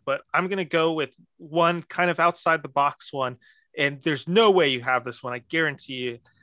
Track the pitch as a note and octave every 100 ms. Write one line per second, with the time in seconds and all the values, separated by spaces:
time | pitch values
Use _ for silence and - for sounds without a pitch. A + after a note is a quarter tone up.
0 | - C#3 - D#3+ F#3 G3 D#3+ E3 D#3+ D#3+
1 | C3+ _ _ _ D#3+ D#3+ E3+ F3 - -
2 | F3 E3 E3+ - E3+ D#3+ C#3+ C#3 C#3+ -
3 | - C#3 B2+ C3 _ _ _ - C#3+ C#3
4 | E3 C#3 - G3 A3 F#3 C#3+ B2+ B2 B2+
5 | B2 - B2+ B2 - E3 D#3+ C3+ - B2+
6 | B2 A#2 _ _